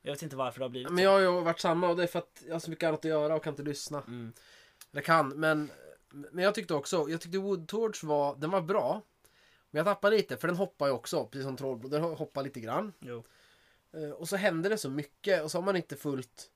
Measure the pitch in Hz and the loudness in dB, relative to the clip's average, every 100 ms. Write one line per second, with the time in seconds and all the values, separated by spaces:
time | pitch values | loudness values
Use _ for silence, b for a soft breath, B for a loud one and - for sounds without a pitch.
0 | 131 143 160 135 127 127 131 123 131 175 | -8 -8 -8 -4 -4 -4 -8 -6 -2 4
1 | 190 196 185 180 165 165 185 165 175 170 | 8 8 8 4 2 2 2 4 2 2
2 | 170 170 - - 131 165 165 160 165 156 | 0 -2 -6 -18 -8 -6 -6 -2 0 0
3 | 160 156 151 160 156 143 147 143 - 147 | 0 2 2 0 -2 -4 -6 -6 -6 -8
4 | - 120 113 - B B B B - 143 | -8 -10 -12 -14 B B B B -12 -8
5 | 143 165 139 143 160 156 151 - 78 - | 4 4 4 0 2 2 -2 -10 -20 -20
6 | _ 143 143 170 190 214 180 151 - 180 | _ -18 -12 0 2 2 -2 -2 0 0
7 | 151 160 170 190 196 185 156 208 226 214 | 0 -4 -4 -4 -2 -2 -2 -2 -2 -4
8 | 156 147 143 139 156 190 165 202 127 196 | 0 2 2 -2 0 0 2 0 2 -2
9 | - _ b b b b b 151 170 196 | -6 _ b b b b b 0 2 4
10 | 202 214 - 127 - 175 190 _ 139 123 | 4 4 2 -2 0 0 -2 _ 2 2
11 | - 160 110 139 135 131 135 120 131 147 | 0 -2 -2 -6 -6 -4 -4 -6 -2 -2
12 | 165 156 156 - 139 123 110 139 214 - | -2 -4 -6 -4 -6 -6 -4 -4 -4 -12
13 | 127 120 - b b b b b _ 160 | -12 -12 -14 b b b b b _ -10
14 | 147 - 165 190 202 165 185 214 139 139 | -10 -8 -4 2 2 2 0 0 -2 -6
15 | 143 _ 202 180 156 170 190 185 160 139 | -8 _ 2 2 2 -2 0 0 -2 -8
16 | 147 135 - - - | -4 -4 -8 -18 -20